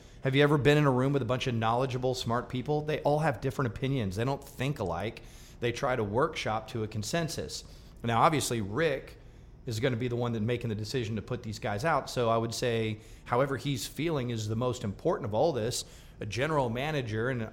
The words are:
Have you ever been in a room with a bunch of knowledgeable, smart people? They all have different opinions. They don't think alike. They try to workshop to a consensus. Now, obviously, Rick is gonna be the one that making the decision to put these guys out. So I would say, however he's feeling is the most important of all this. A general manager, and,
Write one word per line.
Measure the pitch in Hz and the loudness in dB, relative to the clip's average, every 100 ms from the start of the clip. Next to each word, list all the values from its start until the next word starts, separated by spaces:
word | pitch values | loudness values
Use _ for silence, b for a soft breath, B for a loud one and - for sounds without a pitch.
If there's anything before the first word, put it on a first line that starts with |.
| B B | B B
Have | 139 135 | 2 6
you | |
ever | 143 151 | 6 6
been | 135 147 | 6 8
in | |
a | 147 | 6
room | 123 135 | 4 4
with | 143 | 2
a | |
bunch | 113 127 135 | 2 0 0
of | |
knowledgeable, | 117 113 120 135 127 131 | 0 2 2 2 0 0
smart | 123 117 120 120 | 0 0 0 -2
people? | 127 123 151 | -4 -2 -2
They | 151 151 | 0 0
all | - 147 | 2 4
have | 156 127 | 2 0
different | 139 - 127 | 0 0 -2
opinions. | 104 131 139 101 | 0 0 0 0
They | 92 | 0
don't | 120 139 | -2 -2
think | - - 131 143 | -6 -4 -2 -2
alike. | 98 82 104 113 - B B B | -2 -2 -4 -6 -14 B B B
They | 123 | -2
try | 117 139 127 | 0 0 2
to | |
workshop | 104 107 160 160 120 110 - | 2 2 0 0 -2 -2 -4
to | 117 | -4
a | 107 | -4
consensus. | 110 104 170 165 - 85 - - B B B | -4 -2 -2 -2 -4 -6 -8 -12 B B B
Now, | 117 113 | 0 6
obviously, | 147 151 - 120 | 6 6 2 0
Rick | 95 110 160 135 - - B B B B - | -2 0 0 0 -6 -16 B B B B -6
is | 107 | -2
gonna | 131 120 | 0 0
be | 123 | -2
the | 120 | -2
one | 120 | 0
that | 113 | 0
making | 104 123 120 | 0 0 -2
the | |
decision | 107 107 135 107 110 | -4 -4 -4 -2 -4
to | |
put | - 123 | -4 -6
these | 110 101 | -6 -6
guys | 120 104 | -4 -2
out. | 160 147 - | 0 0 0
So | - 117 | 0 2
I | 113 | 4
would | 117 | 2
say, | 113 127 117 110 104 B B | 0 0 0 0 -4 B B
however | B 123 139 131 | B 2 2 0
he's | 143 135 - | -2 -2 -4
feeling | - 160 151 123 | -4 -2 0 -2
is | 117 107 | -2 -2
the | 110 | 0
most | 127 117 | 0 -2
important | 107 95 156 190 127 | -4 -2 0 0 0
of | |
all | 107 160 | 2 2
this. | 127 110 123 - B B B | 2 -2 -2 -6 B B B
A | 110 | -6
general | 98 147 156 127 | -2 0 2 2
manager, | 117 147 151 120 110 120 | 0 -2 -2 -2 0 0
and, | 127 110 | -2 -4